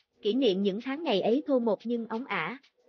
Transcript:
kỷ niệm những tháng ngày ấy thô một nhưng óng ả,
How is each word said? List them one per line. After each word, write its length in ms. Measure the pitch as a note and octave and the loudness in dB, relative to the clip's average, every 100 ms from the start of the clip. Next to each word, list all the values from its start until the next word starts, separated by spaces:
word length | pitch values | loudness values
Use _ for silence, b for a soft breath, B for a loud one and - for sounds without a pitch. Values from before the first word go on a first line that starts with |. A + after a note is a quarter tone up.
| _ _ | _ _
kỷ 120 | G#3 | -2
niệm 300 | B3+ B3+ F#3 | 2 4 4
những 160 | G3+ G3+ | 2 0
tháng 220 | C4 C#4+ | -4 -4
ngày 180 | D#4 G3 | 0 0
ấy 220 | E3+ C4 D4 | 2 0 2
thô 120 | B3+ | 0
một 200 | A#3 F#3 | 2 -2
nhưng 240 | A3+ A#3+ A3+ | -2 -6 -4
óng 180 | A3+ C#4 | -6 -4
ả, 320 | F#3+ D#3+ B3+ _ _ | -4 -4 -8 _ _